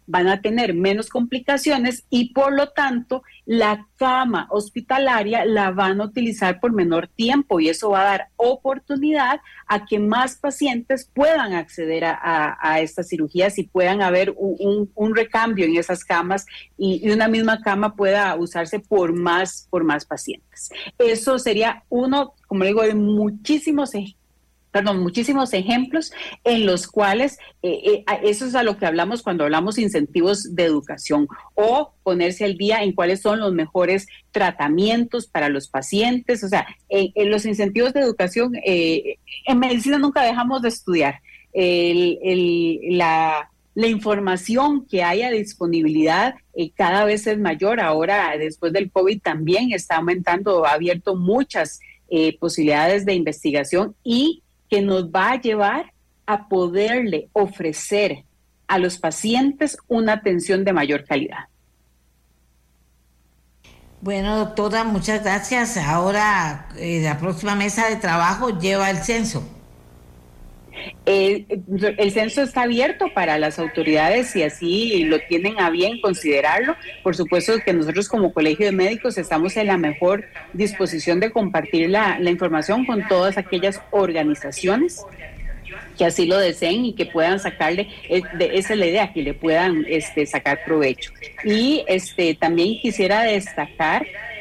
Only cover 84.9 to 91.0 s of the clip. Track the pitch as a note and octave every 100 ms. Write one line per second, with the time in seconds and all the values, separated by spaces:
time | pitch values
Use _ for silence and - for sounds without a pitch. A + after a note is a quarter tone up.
84.9 | - - - - - - - - - -
85.9 | - E3+ E3+ E3+ F#3+ F3+ D#3+ E3+ G#3+ B3
86.9 | F#3+ D#3+ E3 E3 G3 F#3+ - D#3+ F3+ G#3
87.9 | - - F3+ F#3 E3 F3 F#3 F#3+ G#3+ F3
88.9 | G3 G3 E3+ C#3+ C#3+ D#3+ D#3+ F#3 D#3+ D3+
89.9 | D#3 D3+ - C#3+ C#3+ C#3+ C#3+ - D#3 C3+
90.9 | B2+